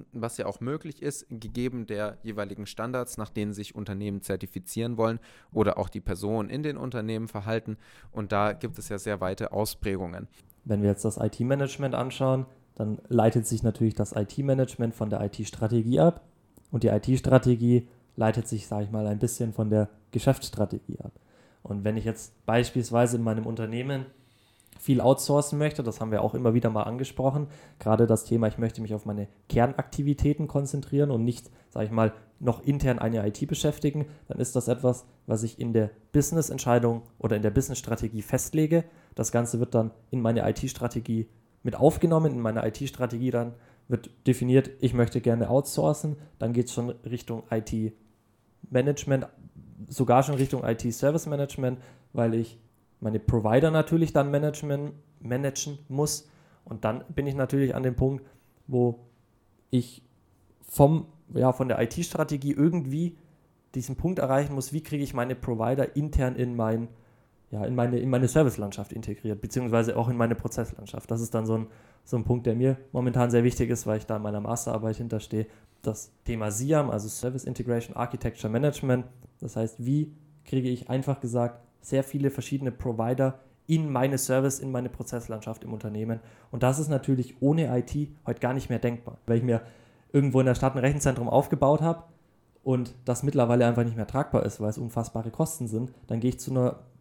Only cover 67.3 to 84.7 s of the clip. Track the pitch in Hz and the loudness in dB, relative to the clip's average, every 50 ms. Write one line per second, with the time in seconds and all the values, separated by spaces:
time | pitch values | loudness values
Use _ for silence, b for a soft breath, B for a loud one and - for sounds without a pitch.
67.3 | b b b _ - 104 101 - 127 123 120 123 123 120 - 131 127 123 131 117 | b b b _ -6 -4 -2 -2 0 0 2 2 2 0 0 2 2 2 2 4
68.3 | - 156 160 131 - - 104 101 98 - 101 - - 110 110 - 101 - - 110 | 4 4 4 4 2 -2 -4 -6 -6 -8 -10 -10 -10 -10 -8 -8 -8 -6 -4 -4
69.3 | 107 101 - 107 - 131 123 120 113 117 117 113 110 110 117 117 123 117 117 113 | -4 -4 -6 -6 -4 -4 0 2 2 2 2 2 2 0 0 0 2 2 2 2
70.3 | 117 - - 113 - - 117 - - - 107 101 - 123 - - 117 113 117 113 | 2 0 -4 -6 -4 -4 -6 -6 -8 -12 -14 -14 -12 -10 -6 -4 -4 -4 -2 -2
71.3 | - 113 110 110 113 110 113 110 B B B B B B B - - 123 113 - | -2 -2 0 0 0 -2 -2 -6 B B B B B B B -4 -4 -2 0 0
72.3 | 131 123 120 123 110 120 127 131 131 131 - - - 127 123 127 123 123 123 120 | 0 0 0 0 0 2 2 2 0 0 -4 -6 -4 -2 0 0 2 2 2 4
73.3 | 117 120 117 123 120 - 127 117 120 117 - 107 107 110 110 - 110 107 107 104 | 6 6 6 4 4 2 0 0 0 -2 -2 -2 -2 -2 -2 -4 -6 -4 -4 -4
74.3 | 104 104 104 107 117 120 - 120 117 113 107 110 110 - 120 117 113 107 - - | -4 -4 -4 -4 -4 -4 -4 -2 -2 -2 -2 -2 -4 -4 -4 -4 -6 -6 -6 -4
75.3 | - 107 110 110 b b b b b _ - - 107 107 - - _ _ - - | -4 -4 -4 -4 b b b b b _ -6 -6 -6 -6 -8 -16 _ _ -8 -8
76.3 | 120 113 107 107 101 104 127 139 160 151 143 127 113 107 101 110 - - - 123 | -6 -4 -4 -4 -4 -2 0 2 2 2 2 2 -2 -4 -4 -6 -8 -6 -6 -6
77.3 | 127 131 - - 127 - 123 123 120 117 113 - - - 120 123 - 127 - 117 | -6 -6 -6 -8 -6 -6 -2 -2 -2 -2 -2 -4 -6 -6 -6 -6 -6 -6 -6 -6
78.3 | 113 - - 110 110 127 139 147 139 - - 131 123 123 123 - - - - - | -6 -4 -4 -2 0 0 0 0 0 0 0 0 0 0 0 -4 -12 -20 -20 -20
79.3 | _ - - 120 - 117 113 110 - - 120 123 139 147 151 151 - - - _ | _ -14 -12 -8 -4 -4 -4 -4 -4 -6 -2 0 0 0 0 -2 -6 -14 -20 _
80.3 | _ _ _ - - 131 127 127 127 123 127 - 127 135 135 - 139 - - 120 | _ _ _ -4 -2 -2 0 0 -2 -4 -4 -4 -4 -2 -2 -2 -4 -4 -4 -2
81.3 | 113 123 117 - - - - _ _ _ - - - 135 131 - - 143 139 135 | 0 0 0 0 -2 -6 -20 _ _ _ -8 -2 0 0 0 0 -2 -2 0 0
82.3 | 131 - 127 - 143 135 135 127 120 - - 127 117 110 113 117 127 123 135 131 | -2 -2 -6 -4 -4 -4 -4 -4 -6 -4 -4 -4 -2 -2 0 0 2 2 2 0
83.3 | 131 B B B B B B - 165 160 160 151 135 123 127 139 139 131 - - | 0 B B B B B B 0 0 0 0 0 0 2 2 2 2 0 0 2
84.3 | 131 131 135 139 135 - - 135 | 2 2 2 2 0 -2 -4 -4